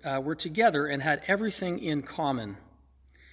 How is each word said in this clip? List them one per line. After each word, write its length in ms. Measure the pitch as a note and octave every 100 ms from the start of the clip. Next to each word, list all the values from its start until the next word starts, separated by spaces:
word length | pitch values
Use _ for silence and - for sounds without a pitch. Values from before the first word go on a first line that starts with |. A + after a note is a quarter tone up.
uh, 180 | D3+ C3+
were 120 | C#3 D#3+
together 500 | E3 D#3 A3+ D3 D3
and 160 | C#3
had 220 | D3 D3 -
everything 520 | G3+ A3 - F3+ F3
in 240 | E3 D3
common. 540 | - - D3 B2+ G#2+ G2 - - _ _ - - -